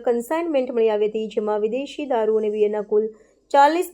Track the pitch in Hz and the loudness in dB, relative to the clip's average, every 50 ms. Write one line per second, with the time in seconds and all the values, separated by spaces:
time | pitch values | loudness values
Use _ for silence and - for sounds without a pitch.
0 | 233 247 240 240 233 - 320 330 339 339 302 269 254 254 254 233 226 226 214 208 | 2 0 -2 -2 -2 -2 -4 -2 -2 0 0 0 0 0 0 0 2 2 2 2
1 | 214 208 214 220 220 214 - 233 214 208 208 208 208 220 220 262 277 277 - - | 0 0 -2 -4 -6 -4 -4 -4 -2 -2 -2 0 -2 -2 -2 -4 -6 -6 -8 -8
2 | 294 262 269 226 220 214 220 220 214 214 208 214 208 208 214 214 202 208 214 214 | -4 -2 0 0 2 2 0 0 0 0 0 0 0 0 0 -4 -4 0 0 0
3 | 220 220 220 - _ _ _ _ _ _ - 285 277 294 320 339 359 349 | 0 0 -6 -12 _ _ _ _ _ _ 4 6 6 6 4 2 -2 -2